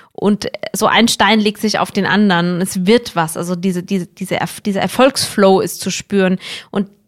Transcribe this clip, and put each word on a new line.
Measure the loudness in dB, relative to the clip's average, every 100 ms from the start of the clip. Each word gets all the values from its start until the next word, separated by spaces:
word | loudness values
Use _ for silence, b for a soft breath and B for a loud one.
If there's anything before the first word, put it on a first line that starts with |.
| B
und | -2 0 0 -2 -8 -10
so | 0 2
ein | 4 2
Stein | 2 2 2
legt | 0 -2
sich | -2 -2
auf | -2
den | -2 0
anderen. | 2 4 2 0 -2
Es | -4 -2 2
wird | 2 2 -2
was. | -2 -4
Also | -6 -2
diese, | -2 -2
diese, | -4 -4 -4
diese | -10 -6 -4
Erf-, | -4 -6
dieser | -4 -2
Erfolgsflow | -2 2 2 2 -4 2 4 4
ist | 0 -6
zu | -8
spüren | -8 -4 0 0 -2 B B B
und, | -6 -6 _